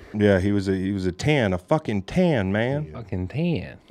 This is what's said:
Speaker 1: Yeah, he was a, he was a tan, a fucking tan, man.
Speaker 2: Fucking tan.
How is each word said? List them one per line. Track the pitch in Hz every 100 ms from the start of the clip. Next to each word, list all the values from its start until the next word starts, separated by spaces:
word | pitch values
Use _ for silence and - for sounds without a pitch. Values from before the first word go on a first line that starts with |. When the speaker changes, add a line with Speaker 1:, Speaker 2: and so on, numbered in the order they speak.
| - 104
Speaker 1:
Yeah, | 104 95
he | 98
was | 101 98
a, |
he | 95 95
was | 101
a | 92
tan, | 85 - 151 107
a | 92
fucking | - 156 - 107
tan, | 92 170 185 139 95
man. | 101 117 143 151
Speaker 2:
Fucking | 80 120 95 92
tan. | 127 175 139 78 - -